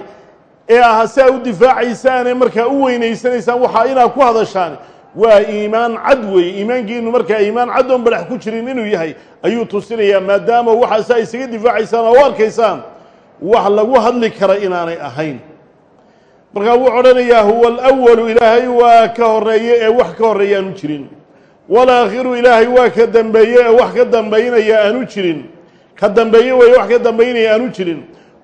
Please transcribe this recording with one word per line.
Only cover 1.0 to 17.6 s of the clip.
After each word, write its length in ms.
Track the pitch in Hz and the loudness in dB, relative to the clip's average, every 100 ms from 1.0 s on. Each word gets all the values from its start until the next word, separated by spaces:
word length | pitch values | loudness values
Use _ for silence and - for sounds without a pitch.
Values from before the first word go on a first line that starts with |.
| 220 | 0
si 140 | 269 | 2
aad 140 | 262 | 2
u 40 | 262 | 0
difaacaysaan 880 | 247 175 254 226 240 220 262 254 247 | -4 0 2 2 -4 -4 -2 -2 -2
ee 80 | |
markaa 320 | 247 240 214 240 | -2 -2 -2 -2
u 180 | 277 | -2
weynaysanaysaan 760 | 269 240 226 226 247 247 233 247 | -2 -2 -4 -4 -4 -4 -2 -2
waxaa 260 | 240 220 247 | 0 0 0
inaad 240 | 262 240 | 2 0
ku 80 | 247 | 2
hadashaan, 520 | 247 226 208 190 165 135 - _ _ 165 | 2 2 -2 -4 -6 -10 -20 _ _ -2
waa 240 | 226 202 | 4 4
iimaan 580 | 208 208 208 220 233 226 - | 2 -4 -4 -4 -4 -4 -2
cad 180 | 269 208 | -2 0
weeye. 180 | 190 175 196 | -2 -2 -4
Iimaankiinu 500 | 208 254 208 240 226 | -4 -4 -6 -8 -4
markaa 300 | 240 180 214 | -2 -2 -2
iimaan 280 | 202 233 240 | -2 -2 -2
cad 160 | 247 254 | -2 -2
oon 140 | 254 | -2
balax 240 | 233 208 165 | 0 -2 -6
ku 100 | 220 | -10
jirin 300 | 214 226 240 | -8 -8 -8
inuu 180 | 262 208 | -8 -6
yahay 280 | 190 160 131 _ _ | -6 -6 -12 _ _
ayuu 220 | 165 233 | -8 -8
tusinayaa, 560 | 202 202 196 226 202 196 | -6 -8 -8 -4 -2 0
maadaama 520 | 190 202 180 233 233 | 0 -2 0 0 0
waxaas 380 | 226 240 214 - | 0 0 -2 -2
ay 120 | 240 | -2
isaga 240 | 208 233 262 | -4 -8 -10
difaacaysaan 580 | 226 233 214 214 233 | -4 -2 -2 -4 -2
oo 80 | 226 | 2
u 120 | 254 | 4
arkaysaan 540 | 277 196 214 202 220 151 - - _ _ _ _ | 4 0 -2 0 -2 -4 -12 -20 _ _ _ _
wax 260 | 170 220 196 | -2 0 2
lagu 240 | 208 220 254 | 0 2 0
hadli 300 | 220 247 220 | 0 -2 -4
kara 260 | - 196 202 | -2 -2 0
inaanay 400 | 196 175 165 170 | -2 -6 -6 -10
ahayn. 380 | 143 127 156 123 - - _ _ _ _ _ _ _ _ _ | -10 -8 -8 -10 -18 -20 _ _ _ _ _ _ _ _ _
Markaa 220 | 202 214 240 | -6 0 2
wuxuu 220 | 262 233 | 2 2
odhanayaa, 440 | 254 247 247 233 | 4 4 4 2
"Huwa 240 | 208 233 | 2 2